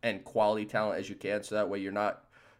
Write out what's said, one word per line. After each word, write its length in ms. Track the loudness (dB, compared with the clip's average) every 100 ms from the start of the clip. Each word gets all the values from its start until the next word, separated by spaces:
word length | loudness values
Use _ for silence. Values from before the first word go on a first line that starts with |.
and 200 | -2 -2
quality 420 | -2 2 4 2 0
talent 340 | 0 0 -2
as 80 | -4
you 60 |
can, 280 | -6 -2 -2
so 120 | 0
that 140 | 0 0
way 100 | -2
you're 140 | -2
not 320 | 0 0 -2 -10 -20 -20